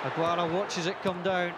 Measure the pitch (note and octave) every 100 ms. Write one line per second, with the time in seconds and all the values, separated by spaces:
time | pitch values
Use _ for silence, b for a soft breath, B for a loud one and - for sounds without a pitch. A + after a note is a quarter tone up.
0 | C#3+ D#3 E3 E3+ E3+ F3 G3+ F#3+ E3 F#3+
1 | G3 F3+ F3+ F#3 F3